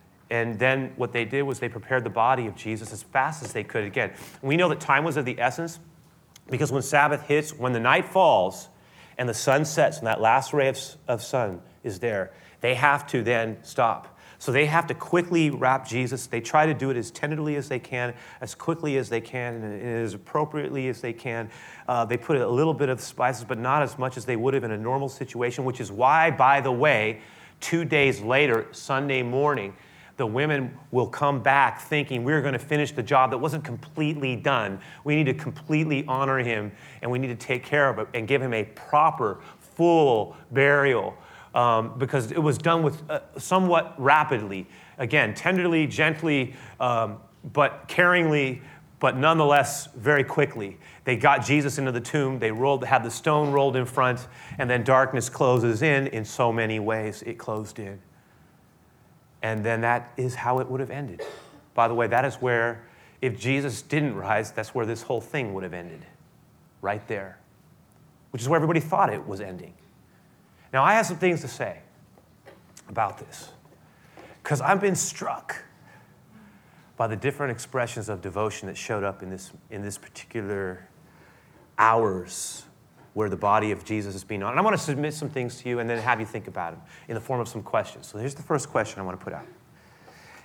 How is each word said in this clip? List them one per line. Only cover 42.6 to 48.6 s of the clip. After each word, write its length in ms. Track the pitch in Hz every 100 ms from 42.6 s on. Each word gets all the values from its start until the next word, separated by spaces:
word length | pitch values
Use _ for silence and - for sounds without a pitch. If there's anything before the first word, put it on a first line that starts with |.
| 170 165
with, 180 | 151 - -
uh, 100 | 151 - 131
somewhat 640 | - 185 185 170 - -
rapidly. 680 | 131 151 143 123 104 98 92 - - -
Again, 360 | 123 151 113
tenderly, 540 | 147 170 190 175 165 147
gently, 680 | 104 156 156 165 143 127 - - -
um, 400 | 123 120 110 101 - _ 135
but 360 | 147 139 - -
caringly, 720 | - 180 180 160 147 135 123